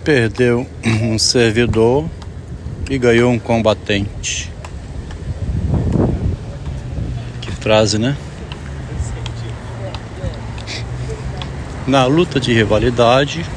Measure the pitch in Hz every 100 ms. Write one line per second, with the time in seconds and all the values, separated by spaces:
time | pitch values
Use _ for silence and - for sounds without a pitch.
0 | - 143 113 104 123 120 127 - 113 110
1 | 113 110 - 127 113 107 120 110 113 135
2 | 165 - - - - - - - - 135
3 | 120 117 123 120 - 117 110 104 - 101
4 | 101 - - - - - - - - -
5 | - - - - - - - - - -
6 | - - - - - - - - - -
7 | - - - - - - - 107 110 104
8 | 120 143 - - - - - - - 123
9 | - 120 117 117 117 117 - 117 117 -
10 | - - - - - - - - - -
11 | 123 123 - - - - - - - 135
12 | 127 156 180 139 120 113 107 107 117 120
13 | 117 131 143 160 170